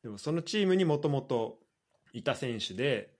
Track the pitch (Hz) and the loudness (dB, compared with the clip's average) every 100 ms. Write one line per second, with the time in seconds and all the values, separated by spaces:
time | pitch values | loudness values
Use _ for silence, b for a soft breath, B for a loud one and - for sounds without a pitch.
0 | 117 101 147 170 165 214 190 185 175 147 | -10 -8 -2 -2 -2 0 4 4 4 2
1 | 147 139 131 123 113 - _ _ _ _ | 2 0 0 -2 -2 -6 _ _ _ _
2 | _ 117 120 127 127 113 - 98 139 113 | _ -4 -2 -2 -4 -4 -6 -2 0 0
3 | - | -4